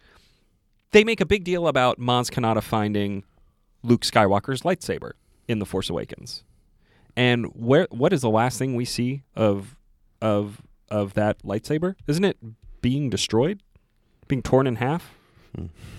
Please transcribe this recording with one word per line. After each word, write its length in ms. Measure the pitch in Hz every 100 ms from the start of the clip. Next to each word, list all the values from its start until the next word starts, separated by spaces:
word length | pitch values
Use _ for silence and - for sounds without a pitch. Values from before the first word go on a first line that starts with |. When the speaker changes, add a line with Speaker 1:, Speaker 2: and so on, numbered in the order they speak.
| _ _ _ _ _ _ _ _ _
Speaker 1:
they 100 | 214
make 160 | 220 226
a 60 | 175
big 160 | 202
deal 240 | 175 180 170
about 320 | 135 127 -
Maz 320 | 120 123 120
Kanata 320 | - 117 107
finding 600 | - 110 104 104 101 98 - _ _ _ _ _
Luke 200 | 120 117
Skywalker's 600 | - 120 101 98 - 131
lightsaber 500 | 165 185 - 82 - - _ _ -
in 100 | 110
The 80 | 101
Force 240 | 95 -
Awakens. 540 | 85 52 - - - - _ _ _ _ _ _ -
And 300 | 123 120 113 -
where, 320 | 117 143 185
what 220 | 117 147
is 80 | 180
the 100 | 123
last 260 | 110 123 123
thing 180 | 135 123
we 80 |
see 380 | 123 - 123 139 -
of, 400 | - 110 101 98 - _ _ _ _
of, 420 | 110 104 104 107 - _ _
of 240 | 107 98
that 280 | 107 107 -
lightsaber? 540 | 98 101 - 151 180 190 -
Isn't 180 | 156
it 120 | 196 - 113 110 - -
being 280 | 123 135 143
destroyed? 520 | 95 - 110 143 208 _ _ _ _ _ _ -
Being 140 | 135
torn 260 | - 131 135
in 80 | 113
half? 360 | 120 170 - - _ _ _ -
Speaker 2:
Hmm. 100 | 87 - -